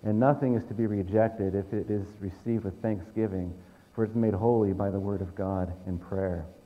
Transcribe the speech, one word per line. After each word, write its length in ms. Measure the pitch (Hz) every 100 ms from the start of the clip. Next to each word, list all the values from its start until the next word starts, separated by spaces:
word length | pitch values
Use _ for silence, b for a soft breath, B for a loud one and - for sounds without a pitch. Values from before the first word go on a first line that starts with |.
and 140 | 107 107
nothing 380 | 127 143 131 117
is 80 |
to 100 | -
be 120 | 107 113
rejected 680 | 104 90 107 - - 95
if 180 | 98 95
it 160 | 107 101
is 160 | 104 95 -
received 460 | 98 - 117 113
with 100 | 104 90
thanksgiving, 720 | 113 104 87 110 110 95 90 85 B B B
for 80 | -
it 80 | 110
is 60 | 113
made 180 | 113
holy 380 | 98 113 120 101
by 180 | 95 101
the 80 | 98
word 220 | 98 98
of 140 | 92 90
God 360 | 95 95 90 87 -
in 120 | 90
prayer. 460 | - 95 95 87 80 -